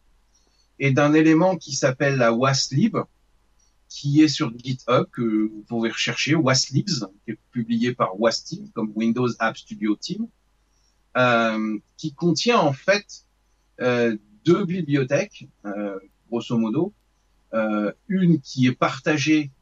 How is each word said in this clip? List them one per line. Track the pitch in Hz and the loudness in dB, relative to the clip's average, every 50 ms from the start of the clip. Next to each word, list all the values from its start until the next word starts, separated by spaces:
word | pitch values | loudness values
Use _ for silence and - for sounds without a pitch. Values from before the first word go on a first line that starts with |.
| _ _ _ _ _ _ _ _ _ _ _ _ _ _ _ - | _ _ _ _ _ _ _ _ _ _ _ _ _ _ _ -2
et | 139 139 | 0 2
d'un | 131 147 147 147 151 | 2 4 4 4 4
élément | 156 156 160 160 160 180 190 185 | 6 6 6 6 6 4 4 2
qui | 165 - 147 | 0 -6 -8
s'appelle | 131 - 151 135 127 - 151 139 135 | -4 0 0 0 0 0 0 0 2
la | 131 120 117 | 2 2 2
waslib, | 117 117 131 135 135 135 - - 131 147 214 226 165 117 98 _ _ _ _ _ _ _ _ _ _ _ _ _ _ _ _ - | 4 4 2 2 2 0 -2 0 0 2 2 2 2 -2 -6 _ _ _ _ _ _ _ _ _ _ _ _ _ _ _ _ -20
qui | - - - 143 143 151 | -16 -8 -4 2 4 6
est | 156 147 | 6 4
sur | 139 - 147 113 117 | 4 -2 -4 -6 -6
GitHub, | 120 120 135 131 - - - 127 147 185 - | -10 -8 -8 -8 -6 -2 0 0 0 0 -2
que | - 127 117 110 107 107 107 110 | -4 -4 -2 0 0 0 0 -2
vous | 110 107 - - | -4 -10 -12 -8
pouvez | 120 113 113 110 | -4 -4 -2 -4
rechercher, | 107 - - 123 - - - 127 160 | -2 -4 -4 -4 -4 -4 0 0 0
waslibs, | 165 135 127 131 131 - - 131 160 - 202 160 120 101 - - _ - | 2 2 2 2 0 0 0 -2 -2 -2 -2 -4 -6 -6 -10 -12 _ -14
qui | - | -14
est | - _ _ _ | -14 _ _ _
publié | - 120 110 113 117 113 120 123 127 | -8 -6 -4 -2 -2 0 0 -2 0
par | - 113 113 95 98 | -2 -2 -2 -2 0
wasteam, | 117 113 - - - - - - - - | 0 0 0 -2 -8 -10 -14 -14 -14 -12
comme | - 117 107 107 104 | -8 -6 -6 -6 -4
Windows | 107 113 113 113 123 123 120 110 - | -2 -2 0 0 0 0 -2 -2 -2
App | 113 113 - | -4 -4 -4
Studio | - - - - - 104 104 104 | -6 -16 -16 -12 -6 -4 -4 -4
Team, | - - - 180 208 233 - _ _ _ _ _ _ _ _ _ _ _ _ _ _ _ _ - | -4 -4 -10 -8 -8 -8 -10 _ _ _ _ _ _ _ _ _ _ _ _ _ _ _ _ -2
euh, | 127 127 123 117 117 113 113 110 110 107 107 107 104 _ _ _ - | 0 2 2 2 2 0 0 -2 -4 -4 -4 -6 -8 _ _ _ -10
qui | - 156 143 | -10 -10 -6
contient | - 175 175 156 - - 233 240 214 | -2 0 0 0 0 0 2 2 2
en | 165 143 | 2 2
fait, | 135 - - 190 202 208 - - - - _ _ _ _ _ _ _ _ _ _ _ - | 0 -2 0 0 0 0 -2 -8 -20 -20 _ _ _ _ _ _ _ _ _ _ _ -4
euh, | 123 123 123 120 120 117 107 104 _ _ _ _ - | -2 0 0 2 0 0 -2 -4 _ _ _ _ 0
deux | 156 175 208 196 | 2 2 2 0
bibliothèques, | 165 185 190 156 143 143 139 131 131 143 - 202 - - - 135 - _ _ - | -2 -4 -4 -2 0 0 0 0 0 0 -2 -2 -4 -10 -20 -20 -20 _ _ -12
euh, | 104 98 104 104 101 98 95 - _ _ _ _ - | -10 -8 -8 -8 -8 -8 -10 -14 _ _ _ _ -8
grosso | 113 117 - - 123 | -6 -6 -4 -2 -2
modo, | 113 113 107 113 156 180 208 - _ _ _ _ _ _ _ _ _ _ - | -2 0 0 0 -2 -2 -4 -6 _ _ _ _ _ _ _ _ _ _ -6
euh, | - 110 110 110 107 107 104 101 - _ _ - | -4 -2 -2 0 -2 -2 -2 -4 -6 _ _ -4
une | 185 190 185 170 160 139 | -2 2 4 4 4 2
qui | - - - 131 127 | 0 -6 -2 2 2
est | 127 | 2
partagée, | 127 - 170 151 - - - 165 156 147 139 156 156 151 147 139 _ _ | 2 0 -2 -2 -2 -4 -2 -2 0 0 2 2 2 0 0 -4 _ _